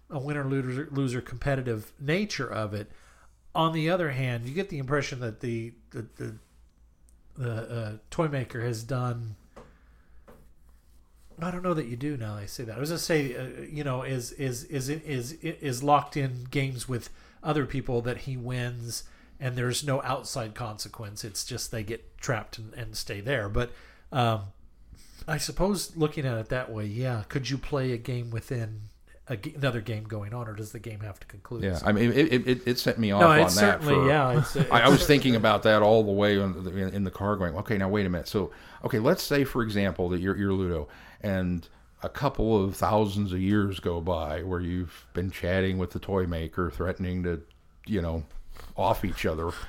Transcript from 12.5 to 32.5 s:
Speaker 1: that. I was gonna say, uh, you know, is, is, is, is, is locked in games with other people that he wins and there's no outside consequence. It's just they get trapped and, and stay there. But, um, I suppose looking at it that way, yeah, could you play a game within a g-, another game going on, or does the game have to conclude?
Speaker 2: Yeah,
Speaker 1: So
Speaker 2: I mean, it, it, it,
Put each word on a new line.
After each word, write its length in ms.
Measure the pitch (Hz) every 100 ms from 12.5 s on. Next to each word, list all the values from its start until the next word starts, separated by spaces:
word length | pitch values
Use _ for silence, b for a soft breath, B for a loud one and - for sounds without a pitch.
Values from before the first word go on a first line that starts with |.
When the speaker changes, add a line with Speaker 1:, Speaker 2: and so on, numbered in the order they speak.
| - 117
Speaker 1:
that. 100 | 110
I 40 |
was 100 | 147
gonna 100 | 165
say, 360 | - 160 135 123
uh, 260 | 127 131 143
you 140 | 151
know, 200 | 143 127
is, 280 | 131 131 117
is, 300 | - 135 120 -
is, 240 | 143 127
is, 440 | 156 160 131 120
is 500 | 160 160 - 147 123
locked 340 | 143 147 139 147
in 300 | 135 123 123
games 380 | 143 135 123 -
with 200 | 123 - b b b
other 240 | 160 151 131
people 360 | 135 123 120
that 160 | 117 120
he 160 | - 131
wins 680 | 120 123 123 120 117 - - b b b
and 160 | 131 123
there's 280 | 123 117 143
no 160 | 135
outside 500 | 127 135 117 135 110 107
consequence. 680 | 117 107 104 - 104 107
It's 220 | 110 95 -
just 260 | 120 -
they 120 | 117
get 340 | 104 113 - -
trapped 400 | - 113 - -
and, 160 | 110
and 220 | 123 110 107
stay 260 | - 101
there. 260 | 104 135 104
But, 220 | 117 120 b b b b
um, 320 | 139 120 110 101 - - - - - B B -
I 100 | 151
suppose 580 | - - 185 196 - 165
looking 300 | 151 160 135
at 120 | 113
it 120 | 110
that 220 | 127 127
way, 140 | 113 104
yeah, 380 | 107 131 117 101
could 200 | 143 123
you 80 | 135
play 340 | - 143 131
a 60 | 120
game 340 | 117 123 120
within 500 | 113 - 117 110 110 107 - - b -
a 100 | 117
g-, 160 | 151 151
another 240 | 135 117
game 260 | 104 107 110
going 280 | 107 101
on, 140 | 120 113
or 60 |
does 180 | 107 107
the 80 | 117
game 220 | 113 104
have 180 | 104 -
to 80 | -
conclude? 360 | 101 - 117
Speaker 2:
Yeah, 120 | 101 85
Speaker 1:
So 100 | 101
Speaker 2:
I 60 |
mean, 200 | 107 120
it, 220 | 120 156
it, 140 | 127
it, 140 | 120